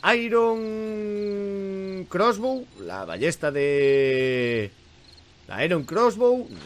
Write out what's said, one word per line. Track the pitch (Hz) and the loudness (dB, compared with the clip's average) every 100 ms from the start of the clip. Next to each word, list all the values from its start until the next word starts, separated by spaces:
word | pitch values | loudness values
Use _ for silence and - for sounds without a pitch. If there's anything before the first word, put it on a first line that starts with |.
| 185 233 | 2 2
Iron | 233 233 226 226 220 220 214 214 208 208 208 202 202 196 196 190 190 190 180 | 2 4 4 2 -4 -6 -6 -6 -4 -4 -4 -4 -4 -6 -6 -6 -6 -8 -4
Crossbow, | 175 226 202 254 262 247 - | 2 2 2 -2 -4 -6 -14
la | 170 95 | -10 -8
ballesta | 90 87 147 - 151 | -8 -2 -2 -2 -2
de... | 143 143 143 139 139 135 131 131 127 120 117 101 - - - - - - - - | 0 2 4 4 4 4 2 2 0 0 0 -4 -8 -20 -20 -20 -20 -20 -20 -12
La | 95 | -4
Iron | 160 170 | 0 0
Crossbow, | 131 175 240 202 247 254 - 90 | 0 2 2 4 2 2 -2 -14